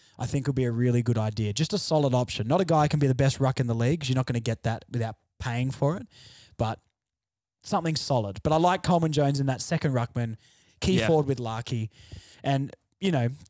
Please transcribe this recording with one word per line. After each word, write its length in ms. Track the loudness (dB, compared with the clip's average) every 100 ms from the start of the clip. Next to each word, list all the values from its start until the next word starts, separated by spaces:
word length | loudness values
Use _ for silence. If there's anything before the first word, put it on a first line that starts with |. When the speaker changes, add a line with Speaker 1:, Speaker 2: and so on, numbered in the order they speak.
| _ -10
Speaker 1:
I 80 | -4
think 200 | -2 -2
would 100 | 0
be 80 |
a 60 | 0
really 320 | 2 2 2
good 160 | 2 0
idea. 340 | -2 -2 -4
Just 200 | -2 -2
a 40 | -2
solid 360 | 0 2 2
option. 320 | 2 0 -4 0
Not 120 | 0
a 40 |
guy 240 | 2 2 2
can 100 | 2
be 80 | 2
the 60 |
best 260 | 4 2 2
ruck 200 | 0 0
in 60 | -2
the 80 |
league 260 | 0 0 0
'cause 80 | 0
you're 80 | -2
not 100 | 0
gonna 140 | -2
get 220 | -2 -4
that 220 | -4 -6 -6
without 260 | -6 -6 -8 _ -10
paying 320 | -6 -2 -4
for 260 | 0 -2 -2
it, 100 | -10 -20 -20 -20 -16 -4
but 240 | -4 -4 _ _ _ _ _ _ _ _
something 340 | -4 -2 0 -2
solid. 440 | 0 0 0 -4
But 100 | 0
I 40 | 2
like 260 | 2 2
Coleman 300 | 2 2 2
Jones 280 | 2 2 2
in 60 | 0
that 140 | -2
second 320 | -4 -2 0
ruckman, 440 | 0 -2 -4 -6 -8 _ _ _ -4
key 180 | 2 2
Speaker 2:
Yeah. 80 | 4
Speaker 1:
forward 200 | 2 2
with 120 | -2
Larkey. 500 | -4 -6 -4 -4 -4 _ -20 -20 -20 -8
And, 320 | -2 -2 -2 -10 _ -4
you 100 | 0
know, 160 | 2 0 -4